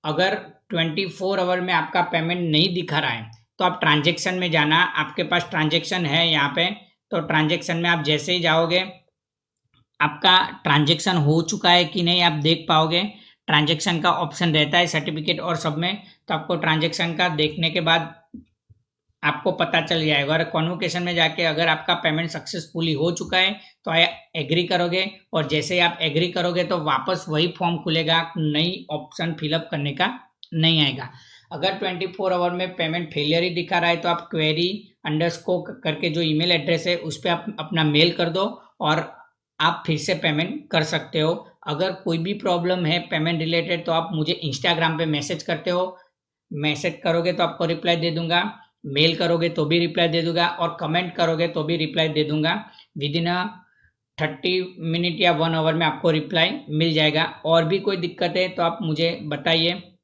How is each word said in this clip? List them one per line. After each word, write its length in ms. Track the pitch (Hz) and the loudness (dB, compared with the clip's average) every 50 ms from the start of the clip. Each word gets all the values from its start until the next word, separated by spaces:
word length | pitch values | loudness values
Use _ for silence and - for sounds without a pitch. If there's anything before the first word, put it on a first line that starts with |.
| - | -4
अगर 300 | 156 151 160 180 190 190 - - - - _ _ _ | -2 0 2 2 2 0 -2 -6 -14 -20 _ _ _
ट्वेंटी 380 | - 165 165 165 151 180 196 185 | -2 0 0 0 0 -2 -4 -4
फ़ोर 320 | - - 185 190 196 190 | -4 -4 -2 -2 0 0
आवर 200 | 185 180 180 180 | 2 0 0 0
में 120 | 180 180 180 | 0 0 0
आपका 280 | 175 180 - - 185 | 0 0 0 0 -2
पेमेंट 380 | 175 - - 165 160 165 175 180 175 165 | 0 2 0 0 0 0 -2 -2 0 2
नहीं 220 | 151 151 170 196 175 | 4 4 4 4 0
दिखा 240 | 180 170 - 147 156 | -4 -4 -2 -2 -2
रहा 120 | 151 135 | -2 -2
है 200 | 117 113 110 110 - - _ _ _ - | -4 -4 -8 -14 -18 -20 _ _ _ 0
तो 60 | 190 | 0
आप 160 | 180 180 - | 0 0 2
ट्रांजैक्शन 540 | - 156 147 151 143 165 170 - - 196 185 | 2 4 4 4 4 2 0 0 -2 -4 -2
में 160 | 185 185 175 | -2 -2 0
जाना। 260 | 160 160 147 151 156 | 2 2 2 4 4
आपके 460 | 165 180 - - 156 151 156 - - | 4 4 2 0 -4 -4 -4 -2 -4
पास 260 | 175 156 175 175 170 - | -2 0 0 -2 -2 0
ट्रांजैक्शन 560 | - 156 156 156 151 170 160 - 190 185 175 | 0 0 0 2 2 0 0 0 -2 -2 0
है 220 | 147 143 165 170 165 | 2 2 2 2 4
यहाँ 220 | 156 147 143 143 135 | 4 2 2 0 2
पे, 140 | 180 170 180 208 - - _ _ _ _ _ | 0 0 0 -2 -6 -14 _ _ _ _ _
तो 100 | - 175 | -4 -4
ट्रांजैक्शन 540 | 151 151 160 156 156 151 175 170 - - 170 | -2 2 2 2 4 2 2 0 -2 -4 -4
में 140 | 170 170 170 | -2 2 2
आप 140 | 170 165 147 | 2 2 2
जैसे 280 | 151 156 147 139 - | 0 0 0 0 0
ही 80 | 180 180 | -2 0
जाओगे, 440 | 165 165 156 160 165 165 175 180 185 190 - - _ _ _ _ _ _ _ _ _ _ _ _ _ _ _ _ _ _ _ _ | 2 2 4 4 2 2 2 0 0 -2 -10 -18 _ _ _ _ _ _ _ _ _ _ _ _ _ _ _ _ _ _ _ _
आपका 380 | 147 151 - - - 185 185 185 - - - - - | -2 -2 -2 2 2 4 4 4 2 0 -6 -6 -2
ट्रांजैक्शन 520 | 160 143 147 151 139 170 156 - 196 185 | 2 2 4 4 4 2 2 2 0 2
हो 260 | 170 147 143 156 165 | 4 4 4 4 2
चुका 280 | 165 160 214 202 - 180 | 2 0 -4 0 4 6
है 140 | 180 180 180 | 6 6 4
कि 180 | 175 - 190 | 2 0 0
नहीं 200 | 175 170 175 180 | 2 2 4 4
आप 180 | 175 170 156 151 | 4 2 2 2
देख 220 | 143 160 165 165 165 - | 2 2 2 0 0 2
पाओगे। 340 | 165 156 160 165 170 175 190 208 - - - - _ _ _ | 2 4 4 4 2 0 -2 -2 -8 -12 -20 -20 _ _ _
ट्रांजैक्शन 520 | - 165 147 151 147 170 156 - 185 170 165 | 2 4 4 4 4 0 0 0 -2 -2 2
का 100 | 151 175 | 2 2
ऑप्शन 400 | 160 170 175 156 - - 180 170 147 | 2 2 -2 -4 -2 0 2 4 4
रहता 240 | 156 151 147 160 175 | 4 4 4 4 2
है 80 | 180 | 2
सर्टिफिकेट 540 | 165 - 156 143 165 156 160 156 175 175 - | 4 0 -2 -2 -2 -6 -4 -4 -4 -4 -4
और 160 | - 175 170 | -2 -4 -4
सब 200 | 156 - 165 147 160 | -2 -2 -2 -2 -2
में, 240 | 165 180 196 208 - - - _ _ - | -2 -2 -4 -6 -10 -20 -20 _ _ -4
तो 60 | 175 | -4
आपको 220 | 156 - - 180 | -4 -2 -4 -4
ट्रांजैक्शन 580 | 160 160 160 156 156 156 170 160 - 175 170 165 | -2 0 0 0 2 0 -2 -2 -2 -4 -4 0
का 140 | 156 180 180 | 0 0 0
देखने 420 | 160 147 156 151 151 - 165 165 | 2 0 0 0 0 -2 -2 -2
के 100 | 160 180 | 0 0
बाद 340 | 165 165 165 165 156 160 - - _ _ - - - _ _ _ _ _ - _ _ _ _ _ _ _ _ _ | 2 2 2 2 2 -4 -12 -18 _ _ -20 -20 -20 _ _ _ _ _ -20 _ _ _ _ _ _ _ _ _
आपको 300 | - 151 147 - - 190 | -2 -2 -2 0 -2 -2
पता 280 | 185 - 180 - - 165 | 0 0 -2 2 2 0
चल 240 | 156 - 175 165 156 | 0 2 -2 0 2
जाएगा। 260 | 151 151 143 143 139 | 2 2 2 2 2
और 100 | 156 165 165 | 2 0 0
कन्वोकेशन 580 | 160 - 160 156 165 180 165 190 165 165 175 | 0 0 -2 0 0 -2 -2 -4 -2 -2 -2
में 120 | 175 175 175 | -2 -2 2
जाके 280 | 170 165 160 160 - | 2 2 2 2 0
अगर 260 | 170 165 151 151 170 165 | 0 0 2 2 2 2
आपका 260 | 156 156 - - 175 | 2 0 0 -2 -2
पेमेंट 340 | - - 165 156 156 170 160 | 0 2 0 0 0 -2 -4
सक्सेसफुली 640 | - 165 - - - 175 160 - _ 170 165 165 | -6 -8 -10 -8 -10 -10 -10 -8 _ -4 -2 -2
हो 180 | 156 135 151 175 | 0 0 0 -2
चुका 280 | 180 - 185 - - 185 | -2 -2 -6 -2 2 2
है 140 | 185 190 208 - - - _ _ _ | 2 2 0 -4 -12 -20 _ _ _
तो 60 | - | -2
आप 420 | 160 170 165 - - - - _ _ | 2 2 2 2 0 -8 -18 _ _
एग्री 280 | 165 147 127 160 170 180 | -6 -2 0 0 0 2
करोगे, 400 | 170 185 175 175 175 170 185 190 196 - - _ _ | 2 2 0 2 2 0 0 -2 -2 -6 -14 _ _
और 160 | - 160 156 135 | -2 -2 -2 0
जैसे 260 | 151 151 143 - 185 | 0 -2 0 0 2
ही 60 | 180 | 2
आप 180 | 175 170 180 - | 2 2 2 0
एग्री 260 | 160 160 139 156 170 180 | -4 0 0 0 0 0
करोगे 360 | 175 180 170 175 175 180 180 | 0 -2 -2 0 0 0 0
तो 140 | 170 190 175 | 0 -2 -2
वापस 460 | 151 151 139 135 131 190 185 165 - - | 0 0 0 0 0 -2 -4 -4 -4 -2
वही 200 | 151 151 170 180 170 - | 0 0 0 0 0 -2
फॉर्म 180 | 185 170 170 | -2 -2 -2
खुलेगा, 560 | 151 - 175 156 165 160 156 165 165 165 160 - | -2 -2 -2 0 0 2 2 2 0 0 -2 -4
नई 500 | - 156 151 147 147 165 175 185 - - - | -2 -2 0 0 0 0 0 -2 -6 -8 -8
ऑप्शन 420 | 151 151 143 - - - 170 170 160 156 | -8 -8 -8 -12 -10 -6 -6 -6 -4 -4
फिलअप 280 | 160 147 156 165 160 - | -4 -2 -2 -2 -4 -4
करने 220 | - 151 143 143 | -6 -4 -4 -4
का 200 | 139 127 180 202 254 262 - _ _ _ - _ - | -2 0 -2 -2 -2 -6 -16 _ _ _ -18 _ -2
नहीं 260 | 160 160 160 165 160 | 2 2 4 4 4
आएगा। 300 | 147 139 127 135 131 - - - - - - - _ _ | 2 2 0 -4 -10 -12 -14 -20 -20 -20 -20 -20 _ _
अगर 260 | 156 147 156 190 190 196 | -10 -4 -4 -4 -2 -2
ट्वेंटी 280 | 202 185 180 175 190 | -6 -6 -4 -4 -6
फ़ोर 260 | 185 180 - 196 185 | -8 -6 -4 -2 -2
आवर 180 | 185 180 175 175 | 0 2 0 0
में 180 | 175 175 185 180 180 | 0 -2 -6 -6 -4
पेमेंट 360 | - 170 156 160 175 170 151 | -4 -4 -2 -2 -4 -6 -4
फेलियर 300 | - - 147 147 160 165 | -4 -4 0 2 2 2
ही 80 | 175 185 | 2 0
दिखा 280 | 170 175 170 - 190 175 | -2 -4 -4 0 0 0
रहा 120 | 170 170 | 2 2
है 60 | 170 | 0
तो 120 | 165 165 175 | 0 0 -2
आप 200 | 170 170 - - | -2 -2 -4 -6
क्वेरी 380 | - 165 156 156 156 156 170 180 196 208 - - _ _ _ | -2 0 0 0 2 0 0 -2 -2 -6 -10 -16 _ _ _
अंडरस्कोर 760 | 165 151 156 165 170 165 - - - 180 175 - - - - - | -4 -2 0 0 0 -2 -4 -2 -2 -2 -2 -2 -8 -14 -6 -4
करके 260 | 156 156 - - 170 | -4 -4 -2 -2 -2
जो 120 | 151 170 | 0 0
ईमेल 300 | 170 156 156 151 165 180 | 0 2 2 2 2 2
एड्रेस 340 | 175 160 143 156 170 160 165 | 2 0 2 0 0 0 0
है 100 | 180 175 | -2 -2
उस 240 | 170 - 160 151 - - | -2 -4 -8 -8 -4 -2
पे 40 | 180 | -2
आप 280 | 170 165 - 220 208 - | -2 -2 -2 -10 -10 -10
अपना 240 | 156 156 190 165 156 | -8 -4 0 2 2
मेल 280 | 151 147 147 165 175 | 4 6 4 4 4
कर 160 | 170 - 175 170 | 4 0 -2 -2
दो 160 | 156 190 196 240 - - - _ _ _ | 0 0 -2 -2 -4 -8 -18 _ _ _
और 300 | 175 151 156 - 156 - - - - _ _ _ _ _ _ _ | 0 0 0 0 -2 -6 -12 -20 -20 _ _ _ _ _ _ _
आप 220 | 156 170 170 - - | 0 0 0 0 -2
फिर 120 | - 160 147 | -2 -2 -2
से 160 | 147 - 180 | 0 -2 -2
पेमेंट 540 | 156 - 165 151 151 170 190 - - - - | 0 0 0 0 0 -2 -2 -4 -8 -8 -2
कर 120 | - 165 | 0 0
सकते 380 | 156 156 170 156 - - - 160 | 0 0 -2 -4 -4 -2 0 2
हो। 120 | 151 160 175 - - - _ _ - | 2 2 0 -2 -6 -16 _ _ -8
अगर 260 | 202 151 143 185 190 | -6 -2 -2 -2 -2
कोई 260 | 180 - - - 165 165 | -2 -4 -4 -2 -2 -2
भी 140 | 165 185 202 | -2 -2 -4
प्रॉब्लम 520 | 208 - 196 175 175 170 180 185 180 175 | -2 0 0 0 2 2 0 0 0 2
है 120 | 156 160 175 | 0 0 0
पेमेंट 380 | 170 - - 156 156 165 170 160 | -2 -4 -2 -2 0 0 0 -2
रिलेटेड 440 | 160 160 165 170 156 165 175 170 165 | -2 0 0 -2 0 -2 -4 -4 -2
तो 60 | 175 | 0
आप 160 | 165 165 160 - | 0 0 -2 -2
मुझे 280 | 165 156 151 143 - - 165 | -2 -2 -2 -2 -2 -4 -4
Instagram 540 | 151 127 - - 185 175 160 165 160 160 156 | -6 -6 -2 -2 -2 0 2 2 0 0 0
पे 80 | 165 | -2
मैसेज 360 | 156 151 147 143 - 185 156 | 0 -2 -2 -2 -4 -6 -6
करते 280 | - - 170 156 - 180 | -4 -6 -6 -4 -2 -2
हो, 280 | 180 180 185 185 185 - _ _ _ _ _ _ _ _ _ _ | -2 0 -2 -4 -6 -14 _ _ _ _ _ _ _ _ _ _
मैसेज 500 | - 147 147 151 147 - - 175 156 - - | -8 -4 -2 -2 -2 -2 -2 -4 -6 -2 -2
करोगे 280 | 170 165 170 165 180 | 0 0 2 2 0
तो 100 | 175 - | 0 0
आपको 220 | 175 165 - - 175 | 0 -2 0 -2 -2
रिप्लाई 320 | 160 170 165 - 175 170 | -2 -2 -2 2 0 0
दे 140 | 165 160 170 | 2 2 -2
दूंगा, 300 | 160 165 170 165 170 175 185 214 - - - _ _ _ - | -2 -2 -2 0 0 0 0 0 -6 -10 -20 _ _ _ -12
मेल 280 | 147 139 143 156 165 165 | -4 2 4 4 4 4
करोगे 320 | - 185 165 170 165 170 170 | 2 2 2 2 2 2 0
तो 160 | - - 156 | 0 0 0
भी 140 | 143 165 170 | 2 2 2
रिप्लाई 300 | 175 170 170 180 170 165 | 2 2 2 2 2 2
दे 140 | 156 170 | 2 0
दूंगा 240 | 165 170 165 170 170 | 0 0 0 2 0
और 300 | 175 175 - 170 165 165 - | 0 0 -2 -2 -4 -2 -4
कमेंट 340 | 175 151 160 175 180 175 - | -4 -2 0 0 -2 -2 -2
करोगे 320 | - 170 165 165 156 170 165 | 0 0 0 2 0 0 -2
तो 140 | 170 165 151 | -2 -2 -2
भी 120 | 151 170 | -2 0
रिप्लाई 320 | 165 160 156 - 170 160 160 | -2 -2 -2 0 0 0 2
दे 160 | 147 151 151 | 2 0 0
दूंगा। 300 | 143 151 156 151 165 180 208 - - - - - _ _ 160 | 0 0 0 0 0 0 -2 -4 -12 -20 -20 -20 _ _ -6
Within 300 | 139 143 143 170 165 170 | -6 -2 -2 -2 0 0
a 180 | 175 180 180 208 - - - _ _ _ _ _ _ _ _ _ _ - | -2 -2 -4 -6 -8 -14 -20 _ _ _ _ _ _ _ _ _ _ -4
थर्टी 580 | 156 151 143 - - 180 185 185 185 185 - - | -4 -4 -4 -4 -2 0 0 0 -2 -4 -10 -8
मिनट 400 | 160 165 160 170 175 180 170 151 | -4 -4 -2 0 0 -2 0 2
या 120 | 180 175 | 2 2
वन 220 | 170 151 160 165 165 | 4 2 2 0 0
आवर 200 | 160 156 160 160 | 2 2 2 2
में 120 | 165 170 | 2 0
आपको 240 | 156 - - - 170 | 0 -2 0 0 2
रिप्लाई 400 | 160 156 151 - - 160 165 185 269 302 - - | 2 2 -2 -2 0 2 2 2 0 -6 -8 -6
मिल 220 | 151 151 160 165 156 | -2 0 0 2 2
जाएगा। 280 | 156 151 151 147 156 165 160 - - - | 2 2 2 2 2 0 -2 -4 -6 0
और 200 | 151 165 165 165 | 2 4 4 4
भी 140 | 156 190 196 | 4 0 0
कोई 180 | 190 208 196 | 0 -2 -2
दिक्कत 380 | 185 165 175 175 - 185 175 165 | -2 -4 -6 -4 -2 -2 -2 0
है 120 | 180 185 185 | 0 -2 -2
तो 140 | 185 - | -2 -2
आप 160 | 170 165 170 - | -2 -2 -2 -2
मुझे 360 | 175 160 156 147 165 170 160 - | -4 -4 -2 0 0 -2 -2 -4
बताइए। 600 | - 151 147 139 - 170 165 165 165 170 175 202 - - _ _ | -6 -8 -8 -4 0 0 2 2 2 0 -2 -4 -10 -18 _ _